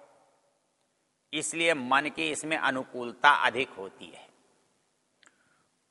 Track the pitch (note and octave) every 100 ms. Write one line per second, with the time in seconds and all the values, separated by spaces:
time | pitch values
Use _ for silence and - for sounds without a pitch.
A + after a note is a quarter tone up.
0 | - _ _ _ _ _ _ _ _ _
1 | _ _ - D3+ D3 E3 E3 D#3 B2 C3+
2 | D3 - D#3+ D3 D#3 D#3+ C#3 C3 C3 B2
3 | A#2+ G#2 D3 G2 B2 A#2 B2+ - F#2+ -
4 | F2 - - _ _ _ _ _ _ _
5 | _ _ - _ _ _ _ _ -